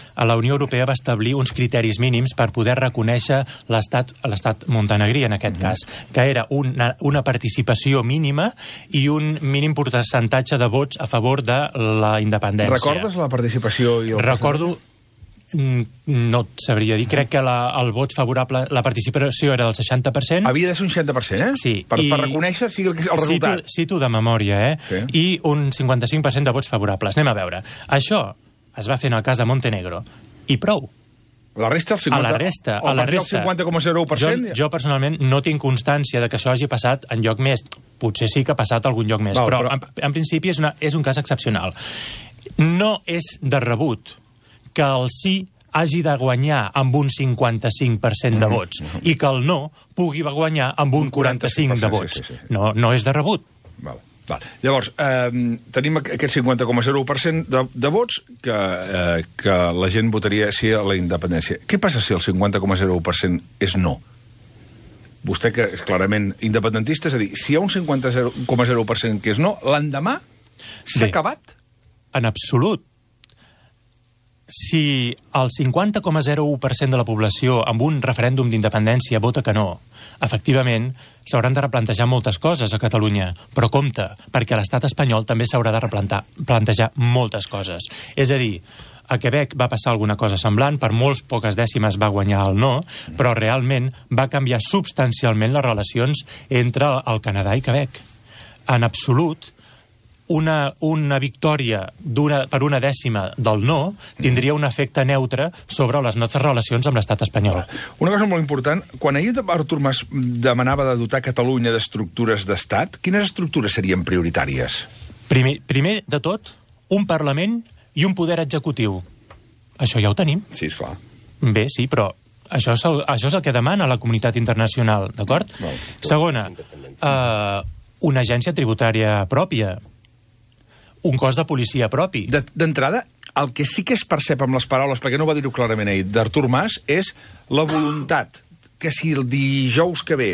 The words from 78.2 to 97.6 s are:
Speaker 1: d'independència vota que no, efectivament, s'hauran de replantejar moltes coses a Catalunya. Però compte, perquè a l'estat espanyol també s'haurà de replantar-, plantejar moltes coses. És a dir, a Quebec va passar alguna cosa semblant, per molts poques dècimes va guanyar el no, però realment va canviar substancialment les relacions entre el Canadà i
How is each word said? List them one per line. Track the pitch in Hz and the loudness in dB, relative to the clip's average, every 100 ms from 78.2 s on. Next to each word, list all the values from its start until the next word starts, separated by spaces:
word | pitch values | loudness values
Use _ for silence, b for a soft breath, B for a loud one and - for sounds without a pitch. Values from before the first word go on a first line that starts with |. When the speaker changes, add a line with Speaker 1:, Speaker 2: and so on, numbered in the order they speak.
| 120 131 123 | 0 2 2
Speaker 1:
d'independència | 110 107 110 107 123 - 110 | 2 2 2 2 2 0 0
vota | 113 - | 0 0
que | 117 107 | 0 0
no, | 98 82 - B B B | 0 -4 -14 B B B
efectivament, | - 107 - 135 123 113 123 127 B B - | -4 -2 2 2 2 0 -2 -6 B B -2
s'hauran | 127 127 135 | 0 2 0
de | |
replantejar | 131 120 110 101 120 | 0 0 0 2 2
moltes | 127 104 90 | 2 0 0
coses | 160 165 110 | 0 0 0
a | 107 | -2
Catalunya. | 113 110 107 101 90 87 B - | 0 0 2 0 -2 -6 B 0
Però | 110 | 2
compte, | 139 139 110 101 - B | 2 0 -2 -6 -10 B
perquè | 131 110 | -2 0
a | 110 | 0
l'estat | 101 123 | 0 0
espanyol | 135 - 135 110 107 | 0 0 2 2 0
també | 113 117 | 0 0
s'haurà | 127 113 | 0 2
de | 110 | 0
replantar-, | 113 104 101 101 - - 143 | -2 -2 -2 -2 -6 -10 0
plantejar | 117 107 107 113 - | 2 2 2 0 2
moltes | 120 123 113 104 - | 2 2 0 -4 -6
coses. | 101 92 85 - B B - | -6 -6 -8 -10 B B 0
És | 135 139 | 2 2
a | |
dir, | 117 87 B B B B - | 0 -4 B B B B -4
a | 123 | -2
Quebec | 123 143 143 139 | 0 0 0 0
va | 123 | 0
passar | 117 127 | 0 0
alguna | 113 104 101 | 0 0 0
cosa | 107 95 | 0 0
semblant, | 113 104 139 147 | 2 2 2 2
per | 117 | 0
molts | 113 135 131 | 2 2 0
poques | - 120 107 101 | -2 -2 -2 0
dècimes | 117 107 107 98 | 0 0 0 2
va | 107 | 2
guanyar | 101 101 98 98 | 2 2 2 2
el | 98 | 2
no, | 135 131 175 B B - | 2 0 -4 B B -2
però | 123 | 0
realment | 104 110 131 123 135 127 B B | 2 0 0 0 0 -2 B B
va | 127 - | 0 0
canviar | 143 131 120 | 0 0 0
substancialment | - 196 - - 127 - 123 110 113 117 | 0 0 0 0 0 2 2 2 2 2
les | 123 | 2
relacions | 104 101 - 131 151 - B B | 0 -2 0 0 -2 -6 B B
entre | 127 123 135 147 131 - | 0 2 2 2 2 0
el | 110 | -2
Canadà | 107 98 95 | -2 -2 0
i | 120 | 0